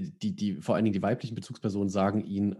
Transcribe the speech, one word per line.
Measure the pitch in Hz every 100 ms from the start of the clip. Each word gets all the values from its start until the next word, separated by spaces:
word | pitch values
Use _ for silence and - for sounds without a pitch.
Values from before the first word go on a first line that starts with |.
die, | - - 107 90
die, | 104
vor | 95 - 110
allen |
Dingen | 110
die | 98
weiblichen | 101 131 117
Bezugspersonen | 110 - 117 110 101 101
sagen | 98 98 107
ihnen, | - 98 101